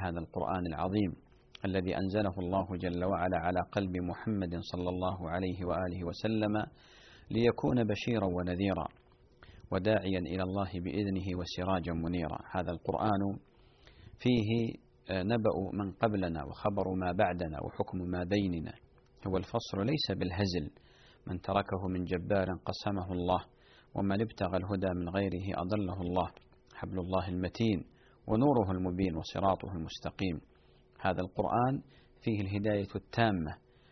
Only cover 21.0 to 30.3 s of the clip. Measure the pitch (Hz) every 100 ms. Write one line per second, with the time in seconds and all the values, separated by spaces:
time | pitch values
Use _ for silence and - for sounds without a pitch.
21 | - - - 90 - 101 98 95 95 92
22 | 87 90 92 101 95 90 - - 107 95
23 | 92 90 87 90 - - - - - -
24 | 98 98 110 - 90 92 95 98 92 90
25 | 87 95 98 92 95 - 92 107 92 95
26 | 87 90 82 - - - - - 95 92
27 | 90 95 92 90 90 - 113 90 - -
28 | - _ 113 110 147 123 95 92 92 90
29 | 95 80 - - 95 90 104 87 80 -
30 | 85 - 92